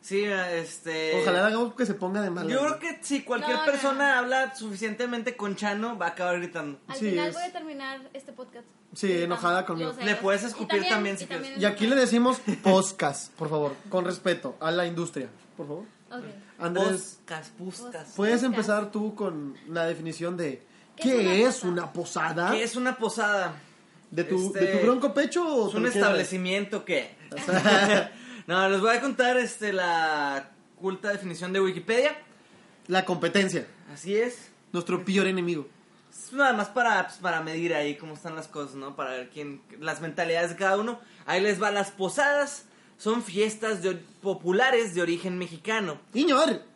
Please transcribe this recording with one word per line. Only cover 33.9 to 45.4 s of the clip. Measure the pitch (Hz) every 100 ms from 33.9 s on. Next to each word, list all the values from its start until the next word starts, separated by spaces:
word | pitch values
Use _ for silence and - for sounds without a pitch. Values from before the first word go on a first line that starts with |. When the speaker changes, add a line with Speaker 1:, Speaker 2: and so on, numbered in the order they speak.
Speaker 1:
Así | 147 180 208
es. | 240 240 - _ _
Speaker 2:
Nuestro | 175 170 180 -
peor | 190 190
enemigo. | 185 175 165 139 - _ _ _
Speaker 1:
Es | - -
nada | 254 277
más | 220 202
para, | 254 240 202 180
pues, | -
para | 185 165
medir | 160 160 170 160
ahí | 147 147
cómo | 160 151
están | 170 160
las | 156
cosas, | 151 143
¿no? | 135 135 139
Para | 135
ver | 127 127
quién, | 151 147 139 - 110
las | 156 151
mentalidades | 160 151 165 165 170
de | 170
cada | 196 196
uno. | 220 240 - - -
Ahí | 175
les | 208 190
va, | 208
las | 202 196
posadas | - 190 170 285 285 277 - - - - _
son | 208 233
fiestas | 240 180 214 214 220 202
de | 185
or-, | 175 - -
populares | 196 180 170 185 262 247 226 175
de |
origen | 170 170 185
mexicano, | 180